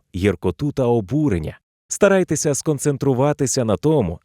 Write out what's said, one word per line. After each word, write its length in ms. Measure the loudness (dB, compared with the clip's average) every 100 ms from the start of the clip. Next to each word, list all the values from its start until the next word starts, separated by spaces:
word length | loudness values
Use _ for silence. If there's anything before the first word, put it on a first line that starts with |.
| _ -2
гіркоту 560 | 0 0 -2 -2 -4
та 140 | -2 0
обурення. 760 | 0 0 0 0 0 -4 -12 _ _ _
Старайтеся 680 | 0 4 4 2 -2 -2 -2
сконцентруватися 1080 | -2 -2 -2 0 0 2 0 0 -2 -2 0
на 120 | 0
тому, 420 | 2 2 0 -4